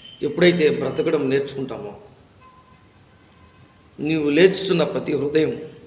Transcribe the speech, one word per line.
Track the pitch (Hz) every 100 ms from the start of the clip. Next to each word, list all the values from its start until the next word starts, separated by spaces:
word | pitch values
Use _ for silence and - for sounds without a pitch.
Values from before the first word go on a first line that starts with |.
| - -
ఎప్పుడైతే | 147 - 175 175 151
బ్రతకడం | - 127 139 156 156 135
నేర్చుకుంటామో, | 135 139 - 127 107 104 104 - - - - - - - - - _ _ _ _ _ - _ - _ - -
నీవు | 147 160 147
లేచుచున్న | 147 185 180 190 175
ప్రతి | 143 131 139 147
హృదయం, | 143 156 147 117 - -